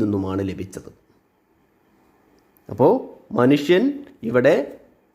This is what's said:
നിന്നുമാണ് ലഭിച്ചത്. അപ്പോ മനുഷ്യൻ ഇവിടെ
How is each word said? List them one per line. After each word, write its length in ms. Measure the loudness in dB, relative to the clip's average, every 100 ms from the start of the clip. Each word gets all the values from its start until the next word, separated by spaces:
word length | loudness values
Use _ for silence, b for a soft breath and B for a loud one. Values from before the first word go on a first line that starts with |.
നിന്നുമാണ് 400 | 0 -2 -4 -6 -6
ലഭിച്ചത്. 400 | -8 -14 -16 -18 -20 _ _ _ _ _ _ _ _ _ _ _ _ _ _ _ _ -10
അപ്പോ 180 | 2 2 2 -4 -18 -6 0
മനുഷ്യൻ 440 | 2 2 2 2 0 -4 -12 -14 -2
ഇവിടെ 260 | 2 4 2 -2 -12 _ _ _